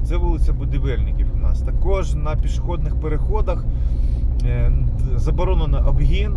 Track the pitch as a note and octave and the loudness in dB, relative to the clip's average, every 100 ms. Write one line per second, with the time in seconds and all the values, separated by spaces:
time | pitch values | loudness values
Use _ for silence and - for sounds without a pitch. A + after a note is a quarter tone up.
0 | - - - - B2+ B2 A#2+ C3+ C3+ A#2 | -2 -2 0 0 0 0 -2 -2 -2 -2
1 | G#2 - - - - - - - - F#3+ | -2 0 0 0 0 0 0 0 2 0
2 | - - D3+ D3+ - - D#3+ E3+ - - | 0 -2 -2 -2 -2 -2 -4 -4 -2 -4
3 | D3+ D3+ - G#3+ A3 G#3+ - - - - | -2 -2 0 0 0 -2 -2 -2 -2 0
4 | - - - A#2+ B2 A#2+ - B2+ B2 - | 0 0 -2 0 0 2 2 2 0 0
5 | - E3 D#3 E3 F#3 E3+ D#3 C3 C#3 C3+ | 0 0 0 0 2 2 2 2 4 4
6 | C3+ G3 A3 | 4 2 0